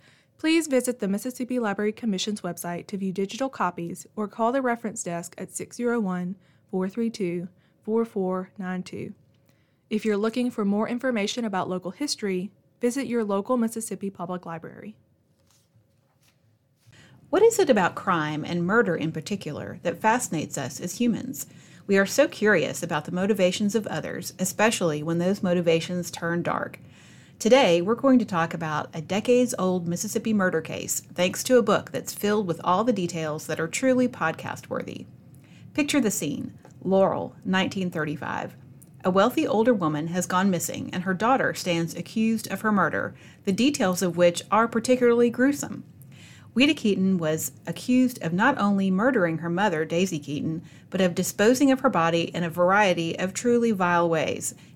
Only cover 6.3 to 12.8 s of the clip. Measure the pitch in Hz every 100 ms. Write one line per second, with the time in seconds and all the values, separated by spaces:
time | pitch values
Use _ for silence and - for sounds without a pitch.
6.3 | 196 _ _ _ 185 185 233 226 226 180
7.3 | 175 180 - _ _ - 226 226 208 185
8.3 | 185 190 - 185 185 180 - - - _
9.3 | _ _ _ _ _ _ 220 220 202 220
10.3 | 240 247 240 202 208 220 240 262 226 202
11.3 | - 226 190 - 185 185 - 294 - 208
12.3 | 185 196 - _ _